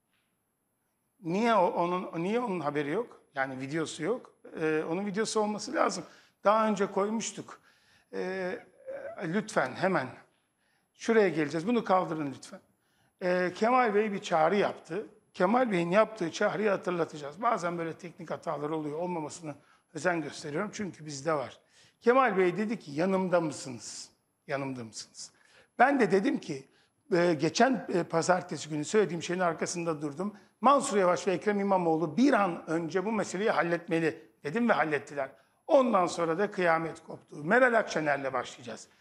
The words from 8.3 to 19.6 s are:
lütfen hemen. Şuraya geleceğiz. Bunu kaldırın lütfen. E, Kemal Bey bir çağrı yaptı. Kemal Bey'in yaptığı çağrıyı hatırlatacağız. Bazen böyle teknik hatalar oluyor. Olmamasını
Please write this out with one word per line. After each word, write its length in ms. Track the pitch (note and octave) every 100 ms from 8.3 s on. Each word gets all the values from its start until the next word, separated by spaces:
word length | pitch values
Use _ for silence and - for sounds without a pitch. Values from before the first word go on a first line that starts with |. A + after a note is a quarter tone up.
| F#3+ F3+ - - _ - - - -
lütfen 480 | F3+ F#3+ G#3 - C3+
hemen. 340 | A#2+ F3 F3 B2 - - _ _ _ _ _ _
Şuraya 340 | - - A3+ G3
geleceğiz. 380 | D#3 D3 E3 F3
Bunu 180 | A#3+
kaldırın 500 | - F#3 E3 D#3+ C#3+ B2
lütfen. 240 | - F#3+ _ _ _ _ _ -
E, 300 | F#3 F3+ F3+
Kemal 400 | F3+ A3 B3+ A#3+
Bey 180 | G3+ A3
bir 100 | G3
çağrı 340 | - E3+ D#3 G3+
yaptı. 500 | D3 - - E3+ B3 - _
Kemal 360 | - F#3 B3 B3+
Bey'in 200 | F#3 E3+
yaptığı 420 | F#3+ G#3+ - E3
çağrıyı 380 | - G#3 D#3 G#3+
hatırlatacağız. 720 | F#3 F3+ F3 D#3+ D#3 C#3+ D#3
Bazen 360 | A#3 A3+ E3+ E3+
böyle 160 | E3
teknik 360 | D#3 F3 - D#3+
hatalar 400 | D3 - D3 D3
oluyor. 280 | D#3+ D3+ D3+
Olmamasını 560 | F3+ E3+ D3+ - D#3+ C#3+